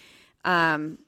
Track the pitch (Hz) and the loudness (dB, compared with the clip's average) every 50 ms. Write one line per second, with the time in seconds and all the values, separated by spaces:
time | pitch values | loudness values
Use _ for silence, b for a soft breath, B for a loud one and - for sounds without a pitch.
0 | B B B B B B B B B 180 180 170 165 165 156 151 151 156 156 - | B B B B B B B B B 0 2 2 2 2 0 0 -4 -8 -10 -14
1 | - | -20